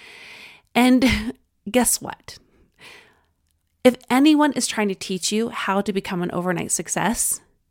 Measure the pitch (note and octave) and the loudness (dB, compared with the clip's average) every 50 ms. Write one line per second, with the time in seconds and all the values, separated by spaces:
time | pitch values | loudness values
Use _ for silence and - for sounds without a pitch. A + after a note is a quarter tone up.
0 | - - - - - - - - - - - - _ _ - A#3 B3 B3+ B3+ B3+ | -20 -20 -20 -20 -20 -20 -20 -20 -20 -20 -20 -20 _ _ 2 4 4 6 6 6
1 | C4+ B3 G#3 G#3 G#3+ A#3 - - _ _ _ _ _ G#3 G#3 B3 A#3 - - - | 4 2 2 0 -2 -6 -10 -12 _ _ _ _ _ -2 0 0 2 2 0 -2
2 | - - - - _ - - - _ _ _ _ _ _ _ _ - - - - | -4 -10 -14 -14 _ -20 -20 -20 _ _ _ _ _ _ _ _ -20 -20 -20 -20
3 | - _ _ _ _ _ _ _ _ _ _ _ _ _ _ _ - B3+ A#3+ - | -20 _ _ _ _ _ _ _ _ _ _ _ _ _ _ _ 2 2 2 2
4 | - - A#3+ C4 C#4 D#4 D#4 D4 D4+ D4 - B3 A#3+ - - - G#3+ G3+ F#3+ F#3+ | -2 -2 0 4 4 4 4 4 4 2 0 -2 -4 -4 -2 -2 -2 -2 -2 -6
5 | - - F#3+ F3+ - - G#3 G#3+ A3+ A#3 A3+ - - - F#3+ G3 G3+ G#3+ G3 G3 | -6 -8 -6 -6 -4 -2 -2 -2 -2 -4 -6 -6 -4 -2 -2 0 0 -2 -4 -4
6 | F#3+ - G3+ F3 F3 F3+ - F3+ F3 F3+ F3 E3+ D#3+ - - - E3+ - - F3+ | -6 -4 -6 -4 -4 -4 -6 -4 -4 -4 -4 -4 -4 -4 -6 -6 -6 -6 -6 -4
7 | E3 F#3 A#3 - - - - - - _ _ _ _ _ | -2 -2 -2 -2 -4 -4 -4 -6 -10 _ _ _ _ _